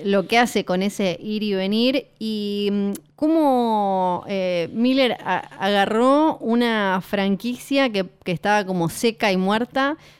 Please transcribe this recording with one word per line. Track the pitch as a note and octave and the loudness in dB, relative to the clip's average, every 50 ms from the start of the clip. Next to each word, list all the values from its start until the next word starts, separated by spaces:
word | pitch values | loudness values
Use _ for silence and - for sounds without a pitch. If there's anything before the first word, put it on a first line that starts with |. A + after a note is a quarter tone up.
| - | -2
lo | G3+ G3 G3 F#3 | 0 0 0 2
que | F#3 A3+ A#3 | 2 4 4
hace | B3 - - A3 F#3 | 4 4 2 -2 -2
con | - F3+ F#3 F#3+ | 0 0 0 0
ese | G3+ G3+ - G#3 F#3 E3 - - | -2 -2 -2 -2 -2 -2 -4 -6
ir | G#3+ G#3+ G#3+ G#3+ | -6 -4 -4 -2
y | G#3+ G3 | -2 -2
venir | F#3+ F#3+ G3 G#3 A3 A#3 B3+ C4+ C#4+ - - _ _ | -2 0 0 0 2 2 2 2 0 -4 -6 _ _
y, | A3 A3 A3 G#3+ G#3 G3+ G3+ G3+ G3+ G3+ G3+ | -8 -6 -4 -4 -4 -4 -4 -2 -2 -2 0
mm, | G3+ G3+ G3+ G3 - - _ _ | 0 -2 -2 -4 -6 -12 _ _
cómo, | - C#4+ D#4 D#4+ E4 D#4 C#4+ C4 B3 A#3+ A#3 A3 G#3+ G3+ G3 F#3+ F#3+ F#3 F3+ F3+ - - | -4 0 2 2 4 4 4 2 2 2 2 0 0 0 0 0 0 0 0 -2 -4 -4
eh, | - G3+ F#3+ F#3 F3+ F3+ F3 E3 - - | -6 -4 -2 -2 -2 -2 -2 -2 -4 -2
Miller | A3 A#3 B3+ C4 C4+ C4 A#3+ G#3+ - - | 0 0 2 2 2 2 2 0 -2 -4
a-, | - F#3 F3 - - - - | -4 -4 -4 -4 -8 -8 -4
agarró | F#3+ G3 G3+ G3+ G3 G3 G#3+ A3 A#3+ C4 C#4 D4 D#4 D#4+ C#4 - | -2 0 2 2 2 2 2 2 4 4 4 4 4 2 0 -2
una | - A#3 A3+ A#3+ A#3+ A#3+ A3+ G#3+ G3+ G3 F#3 F#3+ E3+ | -2 0 0 2 2 2 0 0 0 0 0 -2 -2
franquicia | - - G3+ G3 G3 G3 F#3 - A#3+ B3 - - - C#4 C#4 C4+ C4 G#3+ | -4 -2 -2 0 0 -2 -2 -4 -6 -8 -8 -6 -2 0 2 2 2 0
que, | G3 F#3+ F#3 - _ _ | -2 -4 -4 -8 _ _
que | - F3+ | -6 -4
estaba | D#3+ - G3+ G#3 G#3 G3+ | -2 0 0 2 2 0
como | F#3 F#3+ F3 E3+ E3 | 0 -2 -2 -2 -2
seca | - - - A#3 A3 - - G#3 F#3+ | -2 0 0 -2 0 0 0 0 2
y | |
muerta | F#3 F#3 F#3+ G#3 A3 B3 A#3+ - C4+ C4+ C#4 D#4 - - - - _ | 2 2 2 0 0 -2 -2 -2 0 0 0 -2 -4 -8 -18 -20 _